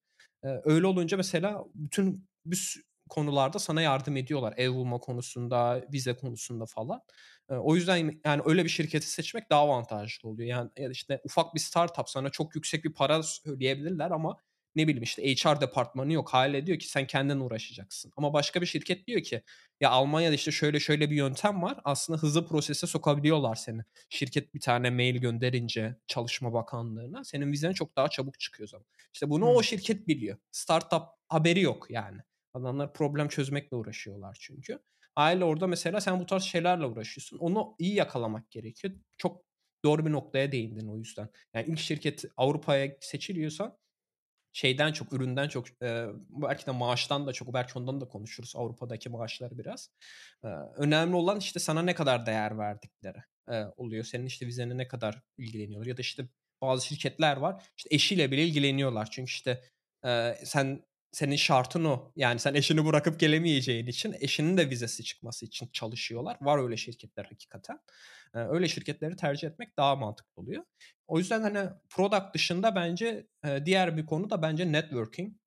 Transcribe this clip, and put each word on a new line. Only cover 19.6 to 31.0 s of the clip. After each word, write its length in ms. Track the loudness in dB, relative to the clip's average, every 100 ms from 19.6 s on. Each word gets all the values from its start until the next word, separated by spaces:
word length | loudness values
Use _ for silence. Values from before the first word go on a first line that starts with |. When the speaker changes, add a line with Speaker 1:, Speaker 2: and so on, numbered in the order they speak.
| _ _
Speaker 1:
ya 80 | 4
Almanya'da 460 | 6 6 4 4 2
işte 160 | 0
şöyle 280 | 0 2 2
şöyle 300 | 2 2 4
bir 40 | 4
yöntem 460 | 2 2 0 0
var. 160 | -2 -2
Aslında 360 | -2 -2 -2 0
hızlı 240 | 2 2 2
prosese 400 | 0 0 -4 -2
sokabiliyorlar 680 | 0 2 4 4 4 2 -2
seni. 260 | -6 -8 -10 _ -12
Şirket 440 | -6 -2 -2 -4
bir 60 | -6
tane 300 | 0 2 2
mail 260 | 2 2 2
gönderince 800 | 0 0 0 0 -2 -2 -4 -6 -6
Çalışma 460 | -4 -4 -4 -2
Bakanlığı'na 680 | -2 -2 -6 -6 -8 -10 -12
senin 280 | -8 -4 -2
vizen 220 | 0 0
çok 220 | 0 -2 0
daha 100 | 0
çabuk 300 | 0 -6 -6
çıkıyor 280 | -12 -10 -14
o 40 |
zaman. 140 | -14 _ _ _
İşte 160 | -6 0
bunu 160 | 4 6
o 180 | 6
Speaker 2:
Hmm. 0 |
Speaker 1:
şirket 440 | 6 0 -2 -2 0
biliyor. 300 | -2 -2 -8 _
Startup 520 | -10 2 2 2 -2